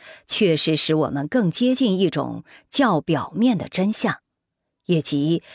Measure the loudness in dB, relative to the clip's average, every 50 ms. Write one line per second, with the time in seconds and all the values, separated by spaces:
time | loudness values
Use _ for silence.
0 | -20 -20 -20 -16 _ -6 -2 0 2 2 2 2 0 0 0 0 0 0 0 0
1 | 0 0 -2 -4 -4 -2 0 0 0 0 0 0 0 0 2 2 2 0 2 2
2 | 0 0 0 -2 -4 -4 -6 -10 -12 -16 -20 -20 _ _ -2 0 2 2 2 0
3 | 0 0 -2 -2 -4 -4 -2 0 2 2 2 0 -2 -6 -4 -2 -2 0 0 0
4 | 0 -2 -2 -4 _ _ _ _ _ _ _ _ _ _ _ _ _ -2 0 0
5 | 0 0 -2 0 0 0 0 -2 -4 -8 -20